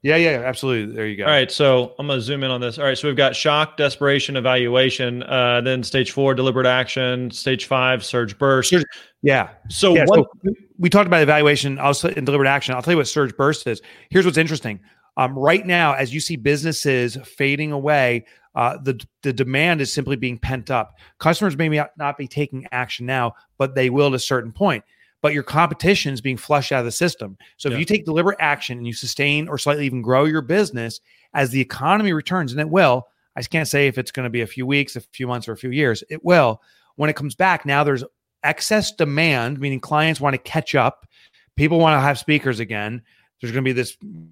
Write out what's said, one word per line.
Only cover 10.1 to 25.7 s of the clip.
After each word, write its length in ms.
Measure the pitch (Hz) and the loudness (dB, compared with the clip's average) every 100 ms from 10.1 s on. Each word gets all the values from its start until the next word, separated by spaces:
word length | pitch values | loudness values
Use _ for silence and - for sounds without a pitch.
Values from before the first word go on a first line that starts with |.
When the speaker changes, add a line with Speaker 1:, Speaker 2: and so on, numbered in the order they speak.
| 190 - - | 6 4 -2
Speaker 1:
so 60 | 190 220 _ - | -6 -6 _ -2
we 140 | 175 | 4
talked 160 | 202 196 | 4 6
about 160 | 170 | 4
evaluation 560 | 147 151 147 143 139 135 | 6 6 4 4 0 0
also 300 | 135 139 170 | 0 0 -2
in 160 | - | -2
deliberate 240 | 131 139 135 | 0 2 2
action. 260 | 139 131 | 2 -2
I'll 80 | 127 | -4
tell 120 | 156 | 0
you 40 | 170 | 0
what 80 | 131 | 2
surge 300 | 151 135 - | 0 -2 0
burst 280 | 139 151 - | 0 0 -6
is. 120 | 110 - - _ | -8 -10 -20 _
Here's 140 | 175 | 2
what's 140 | 180 147 | 2 2
interesting. 420 | 160 156 117 101 _ _ _ - | 0 -2 -8 -12 _ _ _ -2
Um, 220 | 131 135 | -2 2
right 260 | 143 190 | 2 2
now, 280 | 185 175 160 | 2 0 2
as 180 | 135 135 | 0 -4
you 60 | 143 | -4
see 160 | - | -6
businesses 840 | 165 113 147 160 151 147 127 123 117 | -4 -2 0 -2 -2 0 0 0 -6
fading 460 | - - 139 143 151 | -16 -4 -2 -2 -4
away, 540 | 147 139 147 127 120 - _ _ - | -4 0 2 2 0 -6 _ _ -2
uh, 220 | 120 143 | -2 -2
the, 180 | 135 120 - _ | -6 -6 -10 _
the 100 | 143 | -6
demand 480 | 123 127 135 165 165 | -2 -2 0 2 0
is 120 | 135 | -2
simply 240 | - 131 135 | -4 -4 -4
being 200 | 123 120 | -4 -6
pent 320 | 127 131 - | -6 -6 -4
up. 280 | 127 107 _ - _ | -4 -4 _ -20 _
Customers 380 | 156 170 202 139 | 0 2 0 0
may 120 | 160 | 0
not, 220 | 151 147 - | 0 -2 -6
not 220 | 143 143 | -8 -6
be 80 | 135 | -8
taking 400 | - 147 131 - | -4 -4 -6 -8
action 340 | 123 123 - 123 | -6 -6 -8 -4
now, 280 | 131 120 - _ _ | -2 -2 -4 _ _
but 200 | 135 131 | -2 2
they 120 | 131 | 2
will 200 | 131 143 | 4 2
at 60 | |
a 40 | 131 | 2
certain 320 | - 131 113 | -2 -2 -2
point, 320 | - 202 120 _ _ _ _ | -2 0 0 _ _ _ _
but 100 | 147 | -2
your 100 | 147 | -2
competition's 760 | 131 147 170 | -2 0 0